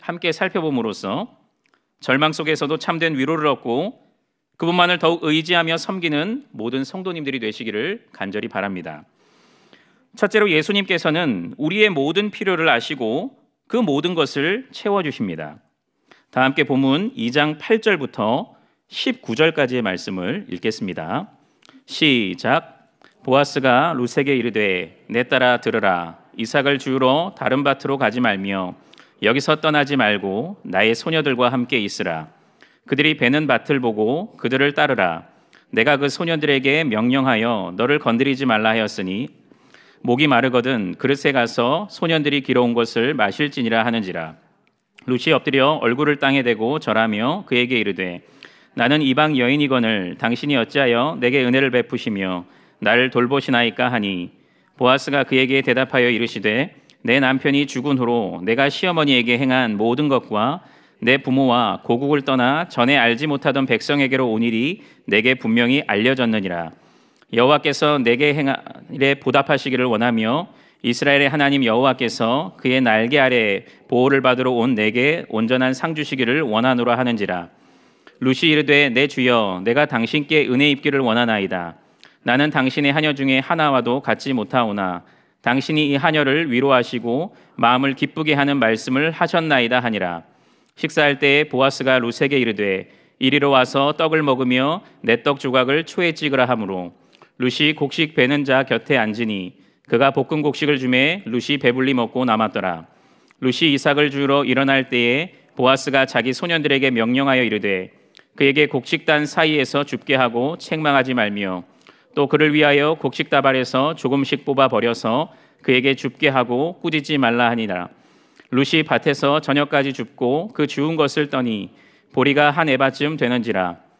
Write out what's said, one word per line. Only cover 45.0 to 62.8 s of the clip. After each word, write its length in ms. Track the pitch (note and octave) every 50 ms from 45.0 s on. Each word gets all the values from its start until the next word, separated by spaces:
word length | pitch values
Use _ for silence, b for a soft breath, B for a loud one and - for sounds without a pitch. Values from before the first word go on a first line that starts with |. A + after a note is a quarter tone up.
| -
룻이 260 | A#2+ B2+ A#2+ - D#3+ D#3
엎드려 380 | B2+ - D#3 C3+ C3+ C3 C#3+ D#3 D3+ -
얼굴을 360 | A#2 A#2 B2+ D3+ D3 D3 C#3
땅에 260 | C#3 C3+ C3+ C#3 B2+
대고 340 | B2 A#2 G#2 A2 A#2 D3 D#3
절하며 680 | - - G#2+ A2 A2+ A2+ G#2 G#2 A2+ C3 D#3+ F#3 -
그에게 320 | - B2+ B2 B2 B2 B2+ A#2
이르되, 420 | G#2+ G2+ F#2+ E2+ F#2 F2+ F2 F2 B B B B B B B B B B _
"나는 280 | - A#2 B2+ D3 D#3 D3+
이방 340 | C3+ C3 C#3+ D3+ D#3 D3+
여인이거늘 800 | B2+ A#2+ A#2+ C#3 D3+ D3 C#3 C3 B2 A#2 A2+ A2 G2+ F#2 F2 - -
당신이 380 | - A2+ A#2+ A#2 - D3 D3
어찌하여 640 | B2+ A2+ - - C#3+ C#3 B2 A#2+ A#2 B2+ D3+ E3 D3
내게 260 | B2 B2 C3 C#3 B2+
은혜를 260 | B2 B2 C3+ C#3 C3 A#2+
베푸시며 720 | B2 A#2 - - A#2 - B2 G#2+ G2 F#2+ F#2+ F#2 F2 F2 b b b b b b b
나를 320 | - G2+ A2+ A#2+ B2+ C3
돌보시나이까?" 800 | - B2+ B2 A#2+ C#3 C#3 C3+ - B2+ A#2 A#2 A#2 G2+ - B2 B2
하니, 400 | B2 A#2 G#2 G2 G2 F2+ F2 F2+ b b b b b b b b _
보아스가 480 | - C3+ B2 C3 C#3 - - C#3 C#3+ C3
그에게 380 | - C#3+ C3 C3 B2+ C3+ C3+ C3
대답하여 460 | - A#2+ B2+ C3 B2+ - C3 B2 A#2+
이르시되, 680 | A#2+ G#2+ A#2 A2+ - A2 G2 G#2+ G#2+ A#2+ D3 F3+ b b b b b b - A#2
내 120 | A#2+ C#3
남편이 440 | C#3 B2+ C3+ C3 - D3 C#3 C#3+ D3
죽은 320 | C3+ - B2+ B2 D3 C#3
후로 460 | C3 B2 A#2 A#2+ A#2+ G#2 F2+ E2+ E2+ F2+
내가 240 | G2+ A#2 B2 C#3 C#3+
시어머니에게 720 | - - - F#3 F3 E3 D3+ C#3+ C3+ B2 A#2 A#2+ A#2+ A#2+
행한 400 | C#3 C3 B2+ C3 B2+ A2+ G#2+ G2+
모든 300 | G#2+ A#2 A#2+ B2+ D3+ D3
것과 540 | C3+ A#2+ - - G#2+ G#2 G#2+ B2+ D3+ F#3 b b b b b b b b
내 180 | - A#2+ C3
부모와 640 | C3+ - C#3 B2+ C3+ C3+ B2+ A#2+ B2 A#2 G#2 F2+ F2 -
고국을 380 | - A#2 A#2+ C#3 C#3 D3+ C#3+
떠나 480 | C#3 C#3+ C3+ B2+ A#2+ B2+ C#3 D#3 F3+ -
전에 300 | - -